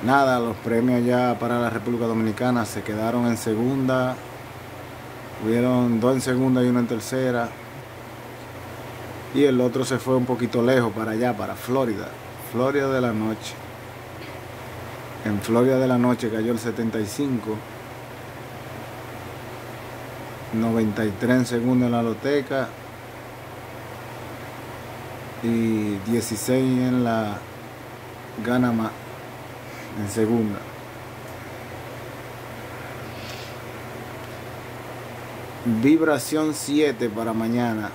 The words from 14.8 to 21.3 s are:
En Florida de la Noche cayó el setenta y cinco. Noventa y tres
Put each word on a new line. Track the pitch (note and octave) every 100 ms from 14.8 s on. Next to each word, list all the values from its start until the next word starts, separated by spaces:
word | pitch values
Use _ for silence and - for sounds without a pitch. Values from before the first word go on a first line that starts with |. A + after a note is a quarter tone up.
| - - - -
En | A2 G#2
Florida | G2 A2+ B2 C3
de | C3
la | B2
Noche | B2 A#2+ A#2
cayó | A2 A2+
el | A#2
setenta | A#2 A2+ A2+ A2+
y | G#2
cinco. | - C#3+ B2 G#2+ G#2+ - - - - - - - - - - - - - - - - - - - - - - - - - - - - -
Noventa | A2+ A2+ A2+ A2 G#2
y | A2
tres | F#2+ A#2